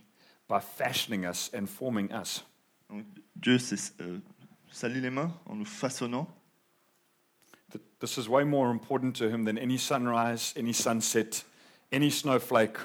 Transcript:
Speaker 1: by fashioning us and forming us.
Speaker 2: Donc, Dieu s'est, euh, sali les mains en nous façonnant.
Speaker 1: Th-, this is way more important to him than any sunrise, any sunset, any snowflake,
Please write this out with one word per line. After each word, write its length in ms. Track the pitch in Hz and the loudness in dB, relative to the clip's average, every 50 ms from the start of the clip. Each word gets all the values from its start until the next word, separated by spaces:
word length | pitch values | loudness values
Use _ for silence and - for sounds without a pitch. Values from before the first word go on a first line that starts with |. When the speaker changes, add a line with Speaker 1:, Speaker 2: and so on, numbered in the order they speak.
| - _ _ _ _ - _ _ _ - | -20 _ _ _ _ -20 _ _ _ 0
Speaker 1:
by 120 | 104 98 | 0 0
fashioning 640 | - - - - 135 123 127 - - - 110 95 90 | 0 -2 -6 -4 -2 0 0 -2 -2 -2 -2 -2 -2
us 260 | 87 87 - - - | -2 -4 -4 -6 -6
and 140 | - - 101 | -4 -6 -6
forming 460 | 95 - - 131 131 117 104 98 98 | -6 -6 -6 -4 -2 0 0 -2 -2
us. 320 | 110 110 87 - - - - - _ _ _ _ _ _ _ - | -4 -6 -6 -6 -8 -8 -10 -12 _ _ _ _ _ _ _ -16
Speaker 2:
Donc, 160 | 110 104 107 - - - - _ - | -14 -14 -14 -14 -18 -20 -20 _ -12
Dieu 240 | - - 120 123 123 | -2 2 4 4 4
s'est, 360 | 123 - 101 98 - - - - | 4 0 -4 -4 -6 -8 -10 -10
euh, 200 | 85 87 87 101 - - - _ - - - _ _ - | -10 -8 -8 -10 -12 -14 -20 _ -20 -20 -20 _ _ -18
sali 300 | - - - 120 123 131 | -12 -6 -6 -4 -2 -2
les 100 | 127 127 | -4 -2
mains 220 | 131 135 156 170 165 - - | -2 -2 -2 -4 -4 -8 -12
en 100 | - 107 | -10 -8
nous 80 | 107 104 | -8 -8
façonnant. 640 | - - - 139 127 - - 127 120 123 131 165 - - _ _ _ _ _ _ _ _ _ _ _ _ _ _ _ _ _ _ _ _ _ _ _ - _ _ _ | -8 -8 -6 -4 -4 -4 -2 -4 -2 -2 -2 -4 -6 -10 _ _ _ _ _ _ _ _ _ _ _ _ _ _ _ _ _ _ _ _ _ _ _ -20 _ _ _
Speaker 1:
Th-, 120 | - 107 - _ _ - | -16 -16 -16 _ _ -8
this 160 | - 113 - | -8 -6 -4
is 120 | 135 117 107 | -4 0 4
way 160 | 123 139 143 | 4 4 4
more 260 | 147 143 139 131 120 | 4 4 4 4 4
important 460 | 117 110 - - 139 131 127 131 123 | 2 0 -2 -2 -2 0 0 0 0
to 120 | - 120 110 | 0 0 0
him 160 | 117 117 110 | 2 2 0
than 140 | 110 107 113 | 0 0 0
any 200 | 127 123 127 123 | 0 0 0 0
sunrise, 760 | - - 147 131 123 120 117 117 117 120 117 113 - - - | 0 0 0 0 2 2 2 2 2 2 0 -2 -4 -4 -4
any 160 | - 117 120 | -2 -2 0
sunset, 720 | 113 - - 123 113 113 107 - - 113 107 - - - - - _ - - - - _ _ - | 0 2 2 2 2 2 2 2 2 2 2 2 -4 -8 -10 -10 _ -20 -20 -20 -20 _ _ -2
any 200 | 131 139 147 147 | 2 4 4 4
snowflake, 680 | 143 - - 143 131 117 - - 127 113 110 107 - - | 4 2 2 4 4 4 4 4 4 4 4 4 2 -6